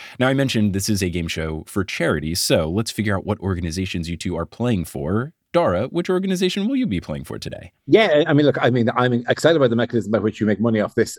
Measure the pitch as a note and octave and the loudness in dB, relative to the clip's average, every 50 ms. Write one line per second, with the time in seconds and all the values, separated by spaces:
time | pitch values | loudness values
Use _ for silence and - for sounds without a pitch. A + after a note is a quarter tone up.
0 | - - - - B2 C3 C3+ C#3 C#3 C3 - A#2 G#2 G#2 F#2 G2 G2 - G#2+ F#2 | -20 -18 -4 -2 0 2 2 2 0 0 2 2 2 2 0 0 0 0 0 0
1 | G2+ F2+ E2 F2 E2 D#2+ - E2 D#2+ D#2+ D#2 D#2 D2 - - G2+ F#2+ - - - | 0 -2 -2 -2 -4 -4 -4 -4 -4 -4 -6 -8 -10 -6 -4 -4 -4 -2 -4 -2
2 | E3+ D#3+ G#2 D2+ C#2+ D#2 E2+ - - - C#3+ G#2 D#2+ D#2 F2 G#2 A#2 - - - | 0 0 0 0 -2 -2 -4 -2 0 2 2 2 2 0 -2 -2 -2 -4 -4 -4
3 | G#2 G#2+ G2+ F#2 - F2+ G#2 - - G2 F#2+ E2+ F2+ E2 D#2 F#2 F#2 F#2 - F2+ | -2 -2 -2 -2 -2 -4 -4 -4 -2 -4 -2 -2 -2 -4 -4 -4 -4 -4 -4 -6
4 | D#2+ E2 F2 D#2+ - F#2+ E2+ D#2+ E2 - - - A2+ B2 A#2 F#2 D2+ - - - | -6 -6 -8 -6 -6 -6 -4 -4 -6 -8 -6 -4 -2 0 0 0 -2 -4 -6 -6
5 | C#2 D2+ G2 A2 B2 D#3 - _ _ _ - E3+ E3+ - F2+ F2+ A#2 - - E3+ | -4 -2 0 -2 -2 -4 -10 _ _ _ 0 0 2 2 0 0 -2 -2 -4 -6
6 | F3 - F#3 F3+ F#3+ G3 F#3+ F3+ G3 F#3 - G3+ G3 A3+ C#4 C4 B3+ F3 G2 E2 | -2 -2 -2 -2 0 -2 -2 0 0 -2 0 -2 -2 -2 0 -2 -2 -2 -2 -4
7 | - - - C#2+ C2+ - A1 - - - - - - - _ _ _ - D3 G#3+ | -4 -6 -8 -8 -8 -10 -10 -10 -10 -10 -12 -12 -14 -18 _ _ _ 4 4 4
8 | A3 F#3+ D3+ D3 C#3+ D3+ D#3 C#3+ D3+ C#3 A#2+ D#3 C#3+ - B2 B2+ A2+ A#2 - B2 | 6 6 4 4 4 4 4 4 6 4 4 4 2 2 4 4 2 2 2 2
9 | B2 B2 B2 A#2+ A#2+ - C3+ - - D3+ E3+ D#3 C3+ A#2 A#2 A2+ A#2+ - - A#2 | 2 2 2 0 0 0 -2 2 4 4 4 6 4 4 4 2 0 0 0 -2
10 | F#2+ G2 A2 G#2 G2 A2 G#2 - G#2+ G#2 G#2 F#2+ A2 A#2 A2 G#2+ G2 - - A#2+ | 0 0 0 0 0 0 -2 0 0 0 2 2 2 2 2 2 0 0 0 0
11 | G#2+ - - | 0 0 -2